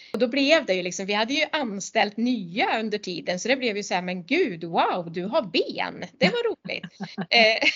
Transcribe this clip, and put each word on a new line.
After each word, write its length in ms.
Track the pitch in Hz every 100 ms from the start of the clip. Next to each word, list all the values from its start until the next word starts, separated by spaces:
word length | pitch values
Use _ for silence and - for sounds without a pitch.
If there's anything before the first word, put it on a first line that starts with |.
| -
Och 60 | 208
då 80 | 240
blev 380 | 277 269 320 220
det 80 |
ju 100 | 185
liksom, 220 | 175 175 190
vi 80 |
hade 200 | 208 226
ju 120 | 294 302
anställt 640 | 311 240 196 - 226 208 214
nya 640 | 247 240 175 196 370 233
under 180 | 220 208
tiden 420 | 208 175 - 180
så 80 | 214
det 80 | 262
blev 220 | 247 202
ju 60 |
så 100 | 202
här, 80 | 190
"Men 240 | 180 185 165
gud, 380 | 330 285 165
wow, 480 | 170 196 381 196 170
du 120 | 175
har 180 | 185 311
ben." 640 | 202 269 554 208 90 - - _
Det 120 | -
var 140 | 480
roligt. 400 | 466 - - - 175 - 196 - 175
<laughs> 0 |
Eh, 400 | 240 220 220 -